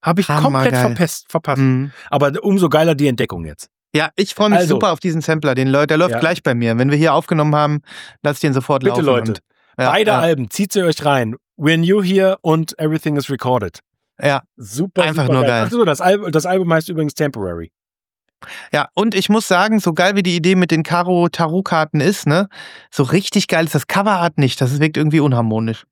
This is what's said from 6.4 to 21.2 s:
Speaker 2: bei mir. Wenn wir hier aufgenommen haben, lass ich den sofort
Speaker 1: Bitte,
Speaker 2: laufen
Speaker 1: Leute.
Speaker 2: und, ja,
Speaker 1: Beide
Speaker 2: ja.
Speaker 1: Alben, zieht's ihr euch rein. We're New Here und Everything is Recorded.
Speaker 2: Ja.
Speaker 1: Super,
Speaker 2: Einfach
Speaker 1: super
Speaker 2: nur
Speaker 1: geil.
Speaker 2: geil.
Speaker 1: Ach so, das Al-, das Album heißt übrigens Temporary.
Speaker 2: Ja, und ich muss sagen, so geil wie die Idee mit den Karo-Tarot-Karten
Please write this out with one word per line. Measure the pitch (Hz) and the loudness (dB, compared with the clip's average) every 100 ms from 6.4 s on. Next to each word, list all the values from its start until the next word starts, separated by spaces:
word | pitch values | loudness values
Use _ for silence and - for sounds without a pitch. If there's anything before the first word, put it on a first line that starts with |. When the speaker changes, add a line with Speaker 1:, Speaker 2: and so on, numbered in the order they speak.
Speaker 2:
bei | - | -2
mir. | 120 117 113 | 0 0 0
Wenn | 131 | 2
wir | 147 | 2
hier | 160 | 2
aufgenommen | 147 160 165 151 147 | 2 0 0 2 2
haben, | 147 147 - - - _ | 0 -2 -6 -20 -20 _
lass | 147 147 | -6 -2
ich | |
den | 156 | 0
sofort | 135 127 139 | 0 0 0
Speaker 1:
Bitte, | 127 - | 0 0
Speaker 2:
laufen | 151 | 2
Speaker 1:
Leute. | 123 110 | 2 0
Speaker 2:
und, | 104 _ _ _ - | -6 _ _ _ -2
ja, | 127 | 0
Speaker 1:
Beide | 170 214 | 2 2
Speaker 2:
ja. | 165 | 2
Speaker 1:
Alben, | 165 151 120 | 2 0 -4
zieht's | - 196 208 | -4 -4 0
ihr | |
euch | 175 156 | -2 0
rein. | 151 139 113 120 _ _ | 0 0 0 -6 _ _
We're | 147 165 | 0 2
New | 165 208 | 2 2
Here | 180 190 190 190 | 2 2 2 0
und | 170 160 160 - | 0 0 -2 -4
Everything | 156 156 - 147 | -4 -2 -2 -4
is | 135 | -4
Recorded. | 135 131 127 101 - _ _ _ _ | -6 -2 -2 -2 -12 _ _ _ _
Speaker 2:
Ja. | 143 139 - _ | -2 -2 -6 _
Speaker 1:
Super, | 110 110 190 180 | -14 -6 -6 -2
Speaker 2:
Einfach | 160 156 | -2 0
Speaker 1:
super | 139 | 0
Speaker 2:
nur | 127 | 2
Speaker 1:
geil. | 123 | 2
Speaker 2:
geil. | 120 113 | 0 0
Speaker 1:
Ach | |
so, | 240 | 0
das | 208 143 | 0 2
Al-, | 175 202 208 | 2 0 0
das | 156 175 | -2 0
Album | 190 175 | -2 2
heißt | 160 156 | 0 0
übrigens | 165 151 | -4 -4
Temporary. | - 147 127 95 85 85 _ _ _ _ _ _ _ - - - | -2 -4 -4 -8 -8 -10 _ _ _ _ _ _ _ -20 -20 -4
Speaker 2:
Ja, | 151 135 | -4 -2
und | - 220 | 0 0
ich | 190 180 | 0 0
muss | 214 208 | 0 2
sagen, | 180 208 214 | 0 2 0
so | 180 | 0
geil | 160 180 202 | 2 2 2
wie | |
die | 185 175 | 0 0
Idee | 165 | 2
mit | 190 175 | 2 2
den | 160 | 0
Karo-Tarot-Karten | 160 175 175 180 | 0 -2 0 2